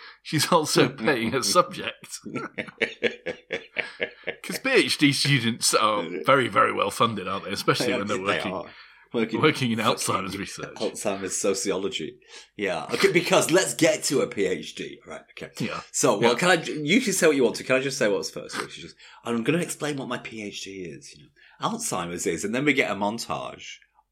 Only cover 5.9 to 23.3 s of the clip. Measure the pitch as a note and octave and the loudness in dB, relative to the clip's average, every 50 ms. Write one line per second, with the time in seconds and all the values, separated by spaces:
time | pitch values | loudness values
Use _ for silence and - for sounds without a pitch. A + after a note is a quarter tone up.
5.9 | G#2+ G#2 E2+ D#2+ F2 - - C3+ C3+ C#3 A#2+ G#2 F#2+ - - G#2+ G2+ G2 F#2+ G2+ | 2 0 -2 -4 -6 -2 4 6 6 6 6 2 4 4 4 4 4 2 0 0
6.9 | - - A#2+ A2+ A2+ G2 F#2 F#2 F#2+ G2 - F2+ G2+ - - - C#3+ - C3+ G2+ | 2 2 2 2 2 -2 -4 -4 -6 -6 -4 -6 -6 -2 2 2 2 2 2 0
7.9 | G2+ G2+ G2+ G#2 G#2 F#2+ F#2+ G2+ - D#2+ - G2 F#2+ F#2 - - - - - - | 0 0 -2 -2 -4 -2 0 0 0 0 0 -4 -4 -6 -8 -10 -16 -20 -20 -20
8.9 | - _ _ _ - A#2+ A2 A2+ - A#2 D3+ D#3 C#3+ - C3 A#2 A2+ A2+ - C3+ | -20 _ _ _ -2 -2 0 0 0 2 4 4 4 2 0 0 0 2 2 0
9.9 | B2+ - - - A2 G2+ F#2+ F#2+ F#2 G2 F#2 - - - - - - - A2+ F#2+ | 0 0 0 -2 -2 -2 -2 -4 -6 -8 -8 -10 -10 -12 -12 -12 -8 -6 -6 -4
10.9 | - - - G#2+ G2 G2 F#2+ F2 - - - G2+ F#2+ - - G2+ F#2 F#2 G2 F#2+ | -4 -4 -4 -4 -4 -2 -4 -6 -4 -2 0 0 0 0 0 -2 -2 -2 -2 -4
11.9 | - - D#2+ C#2+ - - _ - - - - _ - - G2+ - F2+ D#2+ - - | -4 -4 -8 -8 -10 -14 _ -20 -20 -20 -20 _ -8 -4 -4 -2 -2 -4 -4 -4
12.9 | - - - G3 D3+ E3+ - - F#3+ D#3 - - D#3 F#3 F#3+ F3+ - - D#3+ D#3+ | -2 2 2 4 4 4 2 4 4 4 4 4 4 4 4 2 0 2 4 4
13.9 | D#3 - - - D3 A#2+ G2+ - - G#2+ F#2+ F2 F2+ D#2 D#2 - - - E2+ C2+ | 4 2 0 0 2 2 0 0 0 0 0 0 0 -4 -6 -12 -12 -10 -12 -12
14.9 | C#2+ - - F2 D#2 D2 - _ - - E2 - - - B2 - - - - - | -12 -16 -16 -16 -16 -16 -16 _ -16 -14 -14 -14 -8 -6 -6 -6 -6 -8 -10 -6
15.9 | - - - C3+ G#2+ G2+ A#2 A#2 A#2+ - F3+ F3+ F#3 E3 C#3 - - D3+ D3+ C#3+ | -4 0 2 2 2 4 4 4 4 4 4 4 4 4 2 -4 -6 -4 0 2
16.9 | G3 A3+ - G#3 F3 - F3+ D#3+ D3 C#3 B2 G#2+ G2 - G2 - C3 C3 C3+ C#3 | 2 2 2 2 0 4 4 4 6 6 4 2 2 0 -2 0 0 0 0 -2
17.9 | C3 - B2 G#2 G2 E2+ D#2+ - - - - - - - - - - - E2+ E2 | -2 0 0 2 2 0 -2 -6 -10 -12 -12 -10 -8 -8 -8 -8 -12 -16 -16 -16
18.9 | - _ - - - - - A#2 A#2 A#2 A2+ D3 D#3 F3 E3 - - - D3+ D3 | -18 _ -20 -20 -20 -12 -6 -4 -2 -2 0 2 0 0 0 -4 -8 -8 -6 -6
19.9 | D3 C3+ B2 A#2 B2 - - - A2+ A2 G#2 G2+ G2 - - F#2+ G2 F#2+ F#2 E2 | -6 -6 -6 -6 -8 -8 -8 -10 -12 -10 -10 -10 -10 -10 -12 -12 -12 -12 -12 -12
20.9 | C#2+ - - - - D2 - - _ _ - - _ - - E3+ A3+ - - - | -12 -14 -18 -20 -20 -20 -20 -20 _ _ -20 -20 _ -6 -6 -6 -4 -4 -6 -4
21.9 | B2+ F#2+ C#2+ E2+ F2 - - G2 E2+ D#2+ - G2+ A2 C3 D3 D3+ C3 C3+ A#2+ E2+ | -4 -4 -4 -4 -6 -4 -2 -2 -2 -2 -2 -2 -2 0 2 2 2 2 0 0
22.9 | G#2 G2 G2+ G#2 A2+ A#2 - - | 0 -2 -2 -2 -2 -4 -6 -6